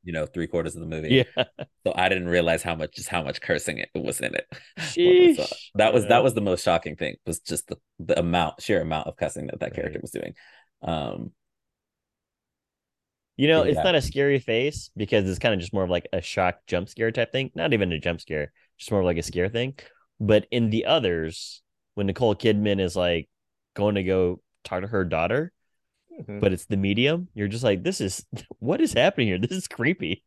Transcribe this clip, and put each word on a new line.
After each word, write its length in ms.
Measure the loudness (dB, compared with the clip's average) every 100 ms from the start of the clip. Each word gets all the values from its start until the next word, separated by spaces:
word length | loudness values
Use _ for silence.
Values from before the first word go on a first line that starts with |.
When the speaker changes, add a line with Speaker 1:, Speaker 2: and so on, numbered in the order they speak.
Speaker 1:
you 80 | -6
know, 140 | -6 -4
three 220 | -4 -4
quarters 260 | -2 -4
of 60 | -8
the 60 | -8
movie. 360 | -8 2 2 2 -2
Speaker 2:
Yeah. 80 | -4 -6 -16 _ -4
Speaker 1:
So 60 |
I 140 | 0 2
didn't 180 | 2 2
realize 320 | 2 2 0
how 140 | -2
much, 180 | -6 -6 -8
just 120 | -6
how 140 | -4
much 180 | -4 -8
cursing 380 | -2 -2 -2 -8
it 100 | -8
was 240 | -6 -6 -4
in 160 | -4
it 120 | -6 -8
<laughs> 20 |
when 80 | -16
I 240 | -18 -12 -8 2 6 10 8
saw 80 | 6
it. 40 | -2
Speaker 2:
Sheesh. 60 | -8 -8 2
Speaker 1:
That 180 | 4
was, 80 | 4
Speaker 2:
Yeah. 60 | 4
Speaker 1:
that 140 | 6
was 100 | 6
the 60 | 2
most 240 | 0 0
shocking 320 | 2 0 0 -6
thing, 180 | -6 -6
was 140 | -8 -8
just 300 | -6 -8 -6
the, 80 | -14 _ _
the 180 | -2 0
amount, 420 | 2 2 0 -4
sheer 200 | -2 0
amount 260 | 0 -4 -4
of 100 | -6
cussing 300 | -6 -6 -10
that 140 | -6
that 60 | -6
Speaker 2:
Right. 80 | -6
Speaker 1:
character 240 | -6 -6
was 80 | -10
doing. 240 | -10 -10 -14 -20 -20 _ _
Um, 480 | -6 -4 -4 -8 -12 _ _ _ _ _ _ _ _ _ _ _ _ _ _ _ _ _ _ _ _ 0
Speaker 2:
You 100 | 4
know, 160 | 4
Speaker 1:
yeah. 80 | 4
Speaker 2:
it's 140 | 2
not 100 | 2
a 80 | 2
scary 380 | 0 0 2 2
face 500 | 2 0 0 -4 -14 -8
because 320 | 2 2 2
it's 80 | 0
kinda 180 | 0 0
just 160 | -2
more 120 | -2
of, 60 | 0
like, 180 | -2 -2
a 80 | -6
shock 360 | -4 0 0 -2 -4
jump 220 | -4 -4
scare 240 | -4 -2
type 180 | 0 -2
thing. 220 | -2 -6
Not 180 | -4 0
even 200 | 2 2
a 80 | 0
jump 200 | -2 -6
scare, 320 | -6 -6 -6 _ _ _
just 120 | -2
more 100 | 0
of, 60 | 2
like, 120 | 0
a 40 |
scare 260 | -2 -2 -2
thing. 300 | -2 -4 -8 -20 _ _ _
But 280 | 4 4 4
in 200 | 0 0
The 140 | 0 2
Others, 760 | 2 2 0 -4 -8 -14 -18 _ _ _
when 140 | -4 -4
Nicole 260 | 2 2
Kidman 460 | 2 2 2 2 0
is, 160 | 0 0
like, 320 | 0 0 -4 _ _ _ _
going 200 | -2 0
to 80 | 0
go 380 | 2 2 2 -2 _ _
talk 160 | -8 -6
to 60 | -2
her 160 | -2
daughter, 480 | 0 0 0 0 -2 _ _ _ _ _ _ -18
Speaker 3:
Mm-hmm. 200 | -12 0
Speaker 2:
but 120 | 0
it's 140 | 0 -2
the 100 | -2
medium, 520 | 0 2 2 0 -6
you're 160 | -6 -4
just 160 | 0
like, 180 | 0 0
"This 160 | -2 -4
is, 240 | -4 -6 -12
<laughs> 260 | -16 -14 -8
what 240 | -4 0
is 100 | 2
happening 360 | 4 2 4 0
here? 100 | 2
This 120 | 0 -4
is 100 | -8
creepy." 560 | -4 -2 0 -4 -6